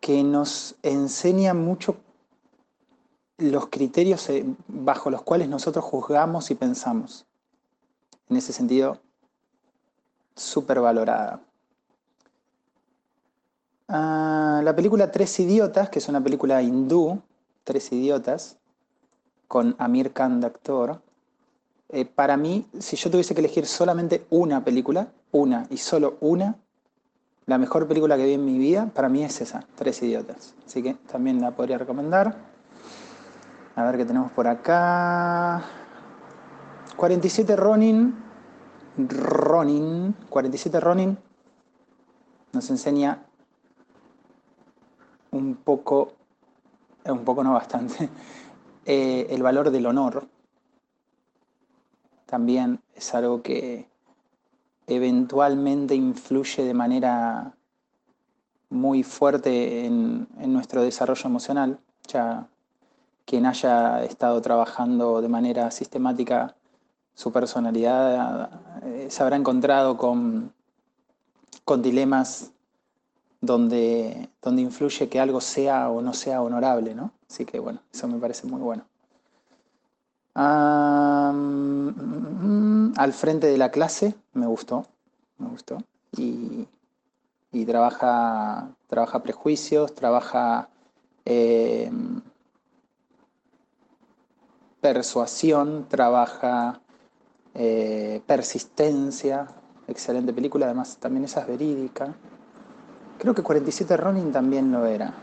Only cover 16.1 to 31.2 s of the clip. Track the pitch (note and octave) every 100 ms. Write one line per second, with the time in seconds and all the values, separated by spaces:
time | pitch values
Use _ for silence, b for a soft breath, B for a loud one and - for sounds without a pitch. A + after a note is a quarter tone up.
16.1 | C#3+ C3+ C3+ C3+ C3 B2 B2+ C3 E3+ D#3+
17.1 | F#3+ - _ _ _ - C3+ - B2 C3+
18.1 | C#3 A#2+ C#3+ - - _ _ _ _ _
19.1 | _ _ _ _ B2+ A#2 A#2+ B2 B2 C3+
20.1 | - C3 B2 A#2+ - - C3+ B2 E3 _
21.1 | _ _ _ _ _ _ _ _ C#3 B2+
22.1 | - C#3+ C#3 D#3 G3 - - - - F3+
23.1 | F3+ F3 E3 D#3 E3+ D3+ - F3 E3+ E3+
24.1 | E3+ - D#3+ F3 C#3+ B2+ B2 B2+ D#3+ G#3
25.1 | _ _ D3 C#3 A#2+ A#2+ C3+ - E3 C#3+
26.1 | - D3+ F3 G3 A3+ _ _ _ _ _
27.1 | _ _ _ - B2+ C3 E3 D#3 D#3 D#3
28.1 | C#3+ C3+ C#3 C#3 C3 C3+ F#3 A3 E3+ C3+
29.1 | C3+ D3 - A#2 B2 - - C3+ A#2 A#2+
30.1 | A2+ G#2+ - - - - - B2+ - -
31.1 | B2+